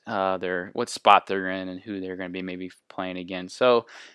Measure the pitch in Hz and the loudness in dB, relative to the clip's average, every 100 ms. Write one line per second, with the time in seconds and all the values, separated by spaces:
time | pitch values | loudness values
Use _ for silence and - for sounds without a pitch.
0 | 117 104 95 92 92 90 98 - 120 - | -6 -2 0 0 -2 -4 -6 -6 -6 2
1 | 104 98 - 98 92 95 92 92 113 98 | 8 8 6 -4 -2 -6 -8 -12 -10 -8
2 | 92 92 90 92 92 90 92 - _ - | -8 -8 -8 -8 -8 -8 -12 -16 _ -10
3 | 92 90 90 92 92 - 127 117 - - | -8 -8 -8 -10 -10 0 4 4 0 -20
4 | - | -20